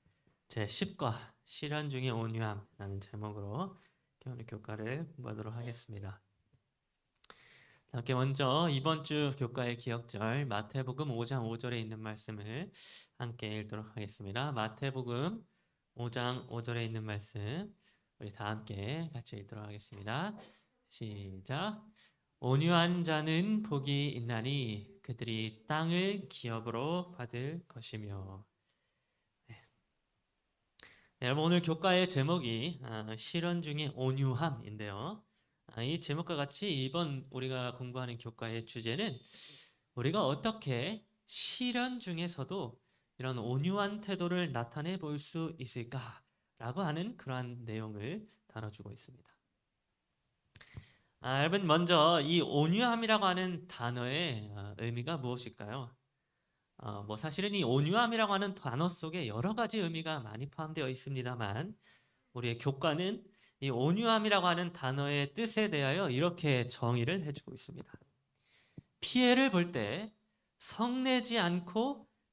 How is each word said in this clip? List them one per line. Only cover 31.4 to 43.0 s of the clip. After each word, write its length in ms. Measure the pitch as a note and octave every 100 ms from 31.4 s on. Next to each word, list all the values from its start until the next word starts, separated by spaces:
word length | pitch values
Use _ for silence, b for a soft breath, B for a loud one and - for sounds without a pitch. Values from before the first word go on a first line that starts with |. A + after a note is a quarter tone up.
| D#3+
오늘 180 | F3
교과의 460 | E3+ D#3+ F#3 F3+ F3+
제목이, 720 | C#3 C#3 F3 B2 A2+ C#3+ C#3+
아, 320 | B2 A2 G#2+ A2
실현 480 | - E3+ E3+ F3
중의 300 | D3+ D3 D3+ B2+
온유함인데요. 1300 | C3 C3 C3+ B2+ E3 B2 G#2 G#2+ G#2 G2 C#3 G#3+ _ _ _ _ _
아, 80 | -
이 180 | B2 E3
제목과 360 | - D3 E3+ D#3+
같이 340 | C#3 - G#3 C#3+
이번 420 | C3 D#3+ E3 C3+ -
우리가 440 | B2+ C3 C3 B2 B2
공부하는 420 | B2 B2 B2+ A#2
교과의 480 | A#2+ - A2+ A2+ A2+
주제는 500 | A#2+ A2+ C3 G#3+ B2+ B B B B B B B -
우리가 280 | B2 F#3+
어떻게 840 | D3 C#3 A3 G#3+ - B2 D3 A3 _ _ -
실현 760 | - - - B3 A#3+ B3 B3
중에서도 800 | F#3 E3 F3 E3+ C3 F#3+ C3 - _ _